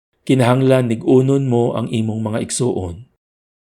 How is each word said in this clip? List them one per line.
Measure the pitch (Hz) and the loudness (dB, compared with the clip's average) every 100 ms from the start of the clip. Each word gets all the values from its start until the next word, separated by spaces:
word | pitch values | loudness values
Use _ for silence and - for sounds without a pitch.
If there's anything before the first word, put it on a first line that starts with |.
| _ _ - | _ _ 0
kinahanglan | 131 120 127 135 131 123 | 2 4 2 4 2 2
lig-unon | 113 - 131 131 139 135 | -2 2 4 4 0 0
mo | 120 120 | 0 0
ang | - 117 | -2 -4
imong | 113 110 110 | -4 -4 -4
mga | 107 110 | -4 -6
igsuon. | 117 - 123 95 90 85 127 _ _ _ _ _ | -6 -4 -2 -2 -6 -10 -16 _ _ _ _ _